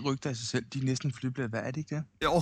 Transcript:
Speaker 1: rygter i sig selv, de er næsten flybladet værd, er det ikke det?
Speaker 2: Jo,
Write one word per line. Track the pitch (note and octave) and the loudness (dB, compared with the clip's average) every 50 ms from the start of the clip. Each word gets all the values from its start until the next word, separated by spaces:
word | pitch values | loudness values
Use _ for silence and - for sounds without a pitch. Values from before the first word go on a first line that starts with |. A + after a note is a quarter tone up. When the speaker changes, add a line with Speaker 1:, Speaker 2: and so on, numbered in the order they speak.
| C3+ | 2
Speaker 1:
rygter | C#3+ C3+ C3 - D3+ | 0 0 0 -2 -4
i | B2+ | -4
sig | A2+ A#2 | -2 -4
selv, | - - B2+ B2 | 0 0 0 -2
de | - - C#3 | 0 -2 0
er | C3 | 2
næsten | C3 C3 B2+ - C#3+ | 2 2 2 0 -2
flybladet | B2+ - C3 C3 B2+ C#3+ B2+ A2 | -2 -2 -4 -4 -2 -2 -2 -2
værd, | A2+ A2 G#2+ | -2 -2 -2
er | B2 | -2
det | C3 D#3 | -4 -6
ikke | D3+ - D3 | -6 -4 -4
det? | D3+ D#3 - _ _ D3+ | -4 -4 -6 _ _ 2
Speaker 2:
Jo, | D3 E3 E3+ | 4 4 4